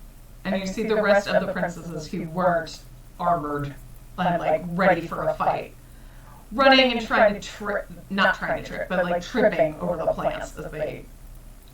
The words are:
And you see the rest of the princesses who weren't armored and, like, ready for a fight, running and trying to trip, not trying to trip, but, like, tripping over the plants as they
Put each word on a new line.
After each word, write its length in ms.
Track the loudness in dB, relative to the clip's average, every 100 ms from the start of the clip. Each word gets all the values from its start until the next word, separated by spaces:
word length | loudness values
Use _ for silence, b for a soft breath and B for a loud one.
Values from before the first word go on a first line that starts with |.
| -20 -20 -20 -12
And 160 | -4 -2
you 60 | -2
see 180 | -4
the 160 | 0 2
rest 280 | 4 4 4
of 160 | 2
the 80 | 0
princesses 540 | -2 -4 -4 -10 -10 -8
who 220 | -6 -6
weren't 520 | 0 2 2 -2 -10 -18 -20 -18 -4
armored 560 | 0 0 0 -4 -6 -10 -16 -18 -12 -2
and, 200 | 0 2
like, 240 | 2 0 0
ready 380 | 2 4 4 0
for 220 | -4 -2
a 60 |
fight, 400 | 0 0 0 -4 -14 b b b b b b b
running 400 | 4 6 8 6
and 140 | 2 0
trying 280 | 4 4
to 60 | 4
trip, 500 | -8 -10 -6 -6 -6 -14 -6
not 240 | 2 2
trying 280 | 2 -2 -4
to 60 | -4
trip, 200 | -6 -4
but, 160 | 0
like, 180 | 0 0
tripping 520 | -2 2 2 4 0 0
over 160 | -4 -2
the 100 | -2
plants 500 | -2 -2 -4 -8 -12
as 120 | -10
they 340 | -8 -8 -8 -14 -18 -20 -18 -20 -20 -20